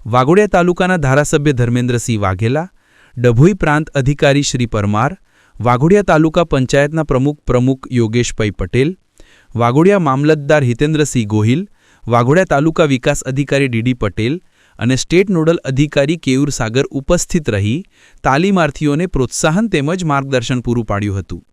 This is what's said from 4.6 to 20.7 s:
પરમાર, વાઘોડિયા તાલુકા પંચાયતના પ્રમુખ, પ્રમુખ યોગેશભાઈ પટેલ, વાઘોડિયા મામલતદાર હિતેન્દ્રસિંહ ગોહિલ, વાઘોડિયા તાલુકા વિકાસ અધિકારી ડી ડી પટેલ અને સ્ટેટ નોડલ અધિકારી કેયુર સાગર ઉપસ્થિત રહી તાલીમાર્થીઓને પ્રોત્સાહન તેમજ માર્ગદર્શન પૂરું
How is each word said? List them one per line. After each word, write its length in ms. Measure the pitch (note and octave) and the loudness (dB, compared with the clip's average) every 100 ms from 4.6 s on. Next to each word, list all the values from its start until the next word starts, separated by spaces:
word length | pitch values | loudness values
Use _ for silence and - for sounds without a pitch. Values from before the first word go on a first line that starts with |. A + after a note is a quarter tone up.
| B2 | -2
પરમાર, 440 | A2 G#2 G#2 C3 F#3 _ _ _ - | -2 -2 0 -2 -4 _ _ _ -4
વાઘોડિયા 520 | B2 B2 D#3 G#3 G3+ | 0 2 4 2 4
તાલુકા 360 | D#3+ D#3+ E3 | 2 2 2
પંચાયતના 600 | E3 C#3+ B2+ C#3 D3 D#3+ | 0 0 0 2 0 -2
પ્રમુખ, 340 | D#3 C3 C#3 D3 - | -2 0 0 -4 -2
પ્રમુખ 380 | B2 B2+ C3 - | 0 0 -2 -4
યોગેશભાઈ 640 | B2+ A2+ A#2 A#2+ - G#2+ F#2 | -2 0 0 -2 -2 -6 -4
પટેલ, 320 | F#2 A#2+ C#3 F#3 _ _ - _ _ | -4 0 -2 -4 _ _ -20 _ _
વાઘોડિયા 560 | A2 A#2 C3 F3 G3+ D3+ | -4 0 4 4 4 2
મામલતદાર 580 | C3+ D3 D#3 C#3+ D3+ | 0 2 0 2 2
હિતેન્દ્રસિંહ 640 | B2+ A#2 D3 D#3 D3 B2+ G#2+ | 2 0 0 0 0 -2 0
ગોહિલ, 340 | G#2+ G#2+ C3+ G3+ _ _ _ | 0 2 0 -2 _ _ _
વાઘોડિયા 480 | - A#2+ A#2+ D#3+ F#3+ | -2 0 2 2 2
તાલુકા 340 | C#3 D#3+ D#3 D#3+ | 0 0 2 0
વિકાસ 360 | C3 - C#3+ | 2 0 -2
અધિકારી 440 | - C3+ C#3 C#3 C#3 | -4 -4 -2 0 0
ડી 140 | A#2 | 0
ડી 180 | A#2 B2 | -2 -2
પટેલ 340 | G#2 F#2 A2 E3+ _ _ _ _ | -4 -2 -4 -4 _ _ _ _
અને 180 | A#2 C3 | -2 -2
સ્ટેટ 340 | - E3 G3 | 0 0 2
નોડલ 300 | F3+ D#3 E3+ | 0 0 0
અધિકારી 540 | - C3 D3 D3 C#3 E3+ | -2 -2 0 0 0 -2
કેયુર 320 | - C3 D3 | 0 0 0
સાગર 340 | - A2+ A#2 C#3 | -2 -2 -2 -2
ઉપસ્થિત 600 | C#3 C3 F3 - F3 D3+ | -6 -2 -2 0 -4 -2
રહી 240 | G#2 G2+ C3 G3 _ _ _ | -2 -2 -4 -8 _ _ _
તાલીમાર્થીઓને 840 | D3 C3+ F#3+ F#3+ D#3 - D3+ D3 F3+ | -2 0 2 0 0 -2 -2 -2 -2
પ્રોત્સાહન 640 | C#3 B2 - E3 E3+ A3+ | -2 -4 -2 0 0 0
તેમજ 360 | E3+ C#3+ F#3 | -2 -2 -4
માર્ગદર્શન 600 | E3+ C#3 C#3 C3 A#2 B2+ | -2 -2 -2 -4 -2 -4
પૂરું 240 | A#2+ | -2